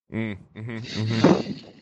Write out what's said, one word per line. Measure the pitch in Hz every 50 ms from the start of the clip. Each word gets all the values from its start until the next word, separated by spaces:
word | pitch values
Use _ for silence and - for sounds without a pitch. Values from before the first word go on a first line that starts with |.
| _ -
Mm, | - 110 113 107 101 95 - _ -
mm-hmm, | 104 110 120 113 110
mm-hmm. | 113 - - 107 110 110 117 113 - - - - - - - - - - - -